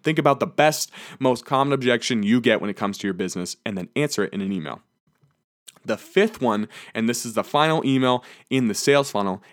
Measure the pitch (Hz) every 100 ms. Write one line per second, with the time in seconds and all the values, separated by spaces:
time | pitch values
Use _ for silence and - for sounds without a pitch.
0 | - 156 147 135 101 - 151 151 - -
1 | - - 131 120 - 135 139 139 123 120
2 | - 117 101 123 117 107 104 98 101 98
3 | 101 92 92 92 90 - 113 95 87 -
4 | 147 - 101 101 98 95 76 58 _ _
5 | _ _ _ _ _ _ - - 113 110
6 | - 190 220 - 120 104 104 - - 117
7 | 113 117 120 107 - 147 156 160 135 131
8 | 127 123 - - - 131 117 98 - 143
9 | 139 104 98 95 -